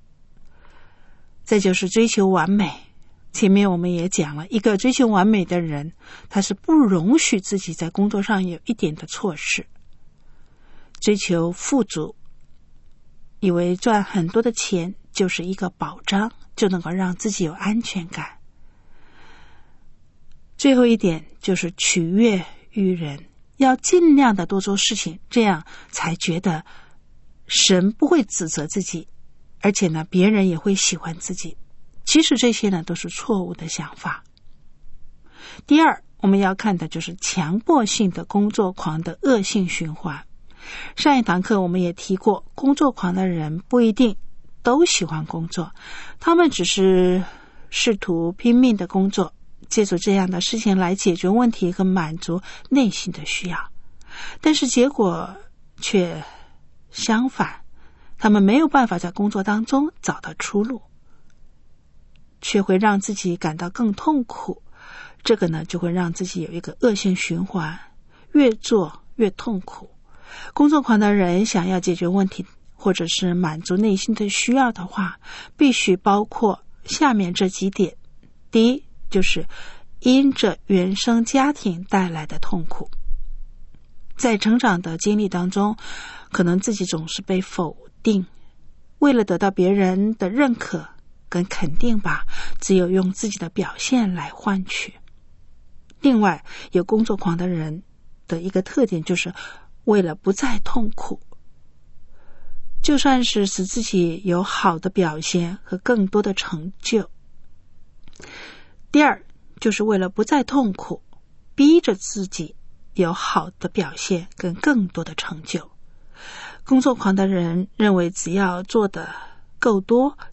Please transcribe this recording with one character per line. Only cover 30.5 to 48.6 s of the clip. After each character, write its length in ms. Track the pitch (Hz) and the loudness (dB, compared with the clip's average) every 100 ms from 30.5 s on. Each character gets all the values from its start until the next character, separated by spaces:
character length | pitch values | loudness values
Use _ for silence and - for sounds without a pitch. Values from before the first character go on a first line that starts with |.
| 160 | 0
会 160 | 208 | 0
喜 220 | 196 - 170 | 0 0 -2
欢 200 | 165 165 | -8 -10
自 180 | - | -10
己。 220 | 180 - - - - - - | -8 -8 -10 -14 -16 -18 -10
其 180 | - 302 | 2 4
实 140 | 320 254 | 4 4
这 160 | 240 | 2
些 160 | 220 208 | 2 0
呢， 140 | 180 | -2
都 120 | 165 | -4
是 140 | 170 175 | -8 -8
错 340 | - - 202 | -8 -2 -2
误 120 | 175 | -2
的 140 | 175 165 | -8 -10
想 280 | - 151 - | -10 -10 -10
法。 260 | - - - _ - - - - - - - - - - - - - | -10 -10 -14 _ -20 -20 -20 -18 -14 -12 -12 -16 -20 -20 -20 -8 2
第 140 | 302 | 4
二， 240 | 320 - - - | 4 2 -6 -2
我 100 | 196 | 2
们 100 | 196 | 4
要 160 | 190 | 2
看 220 | 190 220 175 | 0 -2 -2
的 120 | 160 | -4
就 120 | 165 | -8
是 160 | 160 175 | -10 -8
强 420 | - - 151 196 | -6 -4 -2 -2
迫 280 | - 311 208 | 2 2 2
性 240 | - 196 | 0 0
的 140 | 170 170 | -2 -4
工 240 | 202 208 | 0 0
作 200 | 220 190 | 2 -2
狂 280 | 185 170 156 | -2 -6 -4
的 160 | 175 165 | -6 -4
恶 180 | 277 233 | 2 2
性 260 | 190 214 180 | 2 0 -2
循 280 | - 160 | -4 -6
环。 320 | 156 - 143 - - - - - - - | -8 -10 -10 -14 -20 -20 -20 -16 -14 -14
上 240 | - 302 269 | 0 4 4
一 40 | |
堂 180 | 226 180 | 4 0
课 200 | 185 208 | 2 0
我 80 | 180 | 2
们 120 | 185 | 0
也 120 | 175 | -2
提 240 | 170 - 185 | -4 -4 -2
过， 280 | 220 190 - | 0 0 -2
工 200 | - 269 | -2 0
作 180 | 285 285 | 4 2
狂 220 | - 180 | 0 -2
的 120 | 185 185 | -2 -2
人 320 | 170 151 165 | -2 -4 -6
不 200 | - 247 | 0 2
一 120 | 226 | 4
定 240 | 208 240 - - - - - | 4 2 2 -8 -12 -14 -4
都 220 | 240 269 | 0 4
喜 200 | 349 - | 4 2
欢 200 | 160 160 | -2 -6
工 240 | 156 165 165 | -6 -8 -8
作， 260 | - 156 - - - - - | -6 -8 -10 -16 -16 -14 -4
他 140 | - | 2
们 160 | 339 330 | 4 4
只 140 | - | 2
是 600 | 180 - 190 185 180 180 180 - - - - | -2 2 4 6 4 2 -2 -10 -20 -20 -10
试 260 | - 240 202 | -2 0 0
图 360 | - 165 170 | 0 -2 -2
拼 220 | 190 240 | 0 4
命 220 | 240 | 6